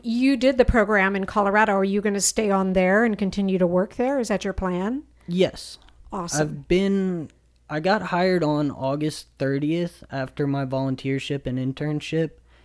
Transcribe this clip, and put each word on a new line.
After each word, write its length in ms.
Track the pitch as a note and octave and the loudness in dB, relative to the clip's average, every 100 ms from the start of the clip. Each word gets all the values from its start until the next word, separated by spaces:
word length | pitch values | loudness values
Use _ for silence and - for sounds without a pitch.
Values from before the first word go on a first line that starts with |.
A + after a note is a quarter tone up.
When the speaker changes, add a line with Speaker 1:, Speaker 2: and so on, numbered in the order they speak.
Speaker 1:
you 340 | A#3 A#3 C4 C4+ | -2 0 2 4
did 200 | B3+ B3+ | 2 4
the 60 | |
program 520 | A#3+ A#3+ G3+ G#3 F#3+ G3 | 4 4 4 2 2 0
in 100 | F#3+ | -2
Colorado. 480 | A3 G3+ G#3 A3 | 0 2 4 4
Are 100 | G3 | 4
you 180 | G3 G3+ | 2 2
gonna 200 | G#3 G3+ | 0 0
stay 300 | - - G#3+ | 0 0 2
on 220 | G3 F#3+ | 2 2
there 300 | F#3 F#3 G3+ | 2 4 4
and 140 | A#3 G#3 | 4 2
continue 400 | G3 F#3+ G3 F#3+ | -2 0 0 2
to 100 | F3+ | 2
work 280 | F3+ G#3 - | 2 0 -2
there? 240 | B3 C#4 | -2 0
Is 80 | A3+ | 0
that 160 | G3 | -2
your 100 | G3+ | -2
plan? 500 | F#3+ F#3 F3+ F#3+ C4 - _ - | -4 -2 -2 -2 -4 -8 _ -6
Speaker 2:
Yes. 520 | F3 F#3 - - - - _ - | -6 -6 -12 -18 -20 -20 _ -14
Speaker 1:
Awesome. 280 | G#3 E3+ D3 | -12 -6 -4
Speaker 2:
I've 260 | D3+ D3+ C3+ | -4 -6 -2
been, 640 | F3+ G3 G3 F#3+ F3 C#3 - _ _ _ | 0 2 0 0 -4 -8 -14 _ _ _
I 100 | D3+ | -4
got 240 | E3+ G#3 | 0 0
hired 400 | F3+ F3+ F#3 F3+ | 0 0 2 2
on 280 | D3+ D3 D3 | 2 0 -2
August 560 | - C3+ C#3+ D#3 - - _ | -2 -4 -2 -4 -6 -14 _
thirtieth 640 | C3+ C#3 D3 E3 F3 - - | -2 0 0 -2 -4 -8 -12
after 340 | C3+ C3 - C#3+ | -8 -8 -4 -2
my 200 | C#3 C3+ | -2 -2
volunteership 800 | C3 C3+ C3 C3+ C3+ - C#3+ C3+ | -2 -2 -2 -2 -4 -4 -6 -4
and 100 | B2+ | -4
internship. 720 | C3 C3+ D3 D3+ - D#3+ D#3+ - _ _ | -4 -4 -4 -4 -2 -2 -2 -6 _ _